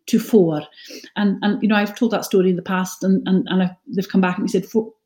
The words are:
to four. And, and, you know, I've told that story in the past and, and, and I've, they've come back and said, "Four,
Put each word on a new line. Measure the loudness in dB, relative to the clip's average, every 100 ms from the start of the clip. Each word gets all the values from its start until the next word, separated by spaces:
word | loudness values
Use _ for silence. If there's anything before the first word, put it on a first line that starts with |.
| -2
to | -2
four. | 4 4 4 0 -8 -18 -20 -18 -12 -2
And, | -2 0
and, | -2 0
you | 0
know, | 0
I've | 0
told | -2 -2
that | 0
story | 0 2 2
in | 0
the |
past | -2 -4 -4 -4
and, | 0 0 2
and, | 0 2
and | 0
I've, | 0 -4 -8
they've | -6 0
come | 0
back | 2 -2
and | -2
said, | -2
"Four, | -2 -4 -4 -12